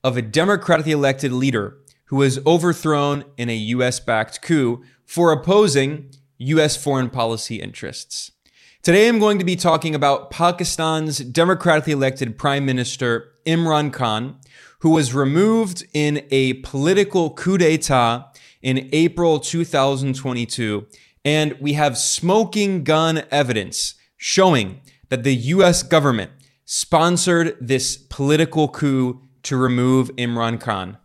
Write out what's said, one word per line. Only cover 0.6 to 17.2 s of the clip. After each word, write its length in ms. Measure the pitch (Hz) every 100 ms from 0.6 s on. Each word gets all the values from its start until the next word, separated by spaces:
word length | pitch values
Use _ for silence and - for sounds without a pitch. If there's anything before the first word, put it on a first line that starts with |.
| - 160 156
elected 400 | 151 139 135 143
leader 460 | 123 135 113 98 - _ _ _
who 120 | 139
was 260 | 139 127 139
overthrown 760 | 170 175 165 160 147 143 143 - -
in 140 | 120
a 60 | 113
U 260 | 107 123
S 180 | 123 123
backed 440 | - 113 110 -
coup 400 | - 160 123 120 - _ _
for 260 | 165 170
opposing 800 | 151 170 202 214 139 135 151 - _ _ _
U 220 | 127 160
S 180 | 151 -
foreign 320 | 147 135 127
policy 500 | 127 113 113 - 113
interests. 720 | 98 - 85 - - - - _ _ _ _ _
Today, 240 | - 185 226
I'm 100 | 226
going 220 | 214 208
to 60 | 175
be 100 | 180
talking 400 | 175 156 160 151
about 340 | 143 139 -
Pakistan's 880 | - 175 175 175 - 160 160 156 139
democratically 760 | 127 139 170 180 175 156 151
elected 440 | 143 135 131 135 -
Prime 260 | 147 139
Minister 680 | 135 127 123 - 123 117 - _ -
Imran 440 | 165 165 151 151
Khan, 460 | - 120 107 127 - _ - - _
who 100 | 160
was 240 | 160 135 135
removed 680 | 135 156 208 226 208 175 -
in 340 | 151 147 147 -
a 240 | 135 131
political 800 | 131 - 135 151 196 202 190